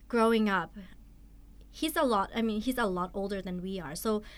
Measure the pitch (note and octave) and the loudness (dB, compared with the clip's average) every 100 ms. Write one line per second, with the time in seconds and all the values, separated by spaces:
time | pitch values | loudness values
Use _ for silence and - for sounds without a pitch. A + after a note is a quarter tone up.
0 | - A#3 A3+ A3+ G#3 F#3+ E3 G#3+ F#3 - | -2 4 6 6 4 2 -2 -10 -16 -18
1 | - - - - - - - - D#4 E4 | -20 -20 -20 -20 -20 -20 -16 -4 0 2
2 | C4+ G#3 F#3+ A3+ A3+ G#3+ A#3 B3+ G#3+ F3+ | 4 4 2 0 0 0 0 0 0 0
3 | F#3 G3+ G3 G3 F#3 F3+ F#3 F#3+ D3 D#3+ | -2 -4 -4 -4 -4 -6 -4 -6 -6 -4
4 | A3+ G#3+ G#3+ | 0 -2 -2